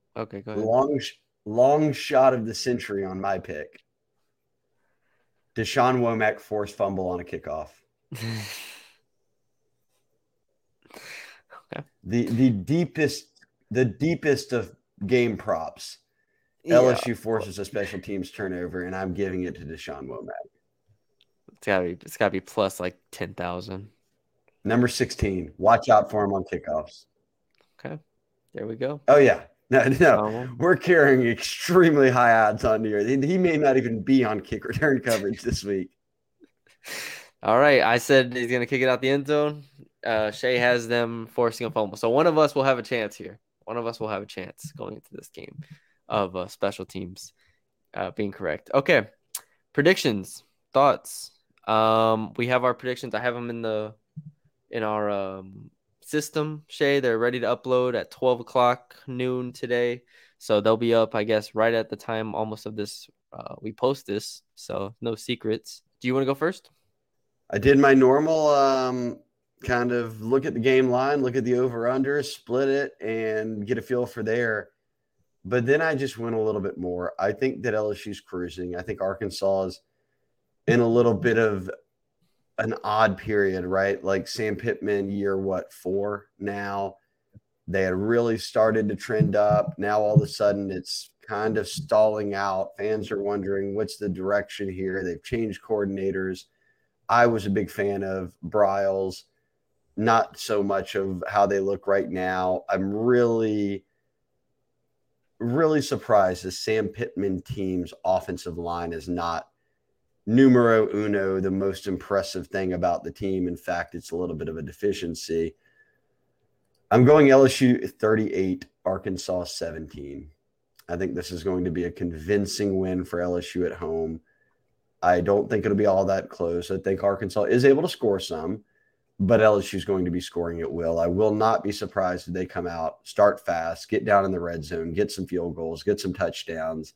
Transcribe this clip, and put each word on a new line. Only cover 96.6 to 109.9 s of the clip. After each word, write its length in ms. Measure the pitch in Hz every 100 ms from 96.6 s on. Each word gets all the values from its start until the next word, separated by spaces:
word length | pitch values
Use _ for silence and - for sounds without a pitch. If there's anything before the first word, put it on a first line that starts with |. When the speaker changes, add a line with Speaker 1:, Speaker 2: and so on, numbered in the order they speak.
| _ _ _ _ -
Speaker 2:
I 180 | 120 120
was 200 | 117 101
a 40 |
big 200 | 98 98
fan 320 | - 101 98
of 320 | 95 95 90 -
Briles, 800 | 85 107 101 98 98 98 95 92 - _ _ _ _ _ _ -
not 420 | 110 113 - -
so 240 | - 107
much 320 | 101 98 95
of 280 | 104 98 92 -
how 180 | 101 101
they 140 | 101
look 260 | 98 98 -
right 220 | 98 92
now. 560 | 90 90 92 92 92 -
I'm 240 | 98 98
really, 920 | 104 117 123 120 113 110 107 101 98 - _ _ _ _ _ _ _ _ _ _ _ _ _ _ _
really 440 | 117 131 160 156
surprised 640 | 135 117 - 107 95 92
the 80 | 95
Sam 360 | - - 110 107
Pittman 540 | - 120 - 98 95
team's 500 | - - 95 92 82 -
offensive 520 | - 92 - 87 90 82
line 360 | 85 85 87
is 160 | 82 87
not 400 | 87 85 82 - _ _ _ _